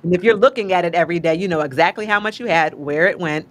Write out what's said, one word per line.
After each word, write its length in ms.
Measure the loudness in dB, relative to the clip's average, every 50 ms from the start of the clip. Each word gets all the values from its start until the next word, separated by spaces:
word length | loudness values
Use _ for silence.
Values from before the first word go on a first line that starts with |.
| -2
And 100 | -2 0
if 80 | 2 2
you're 140 | 2 2
looking 360 | 4 4 2 2 2 -2 0 0
at 120 | 0 0
it 100 | 0 0
every 240 | 0 0 0 -2 -2
day, 160 | 0 0 0
you 140 | 0 0 -2
know 140 | -2 -2 -2
exactly 440 | -2 0 2 2 2 2 -2 -4
how 140 | -2 -2 0
much 180 | 0 -2 -6 -6
you 80 | -4
had, 280 | 0 2 2 2 0 -2
where 320 | -6 -6 -4 0 2 2 2
it 100 | 0 0
went. 300 | -4 -4 -4 -4 -6 -10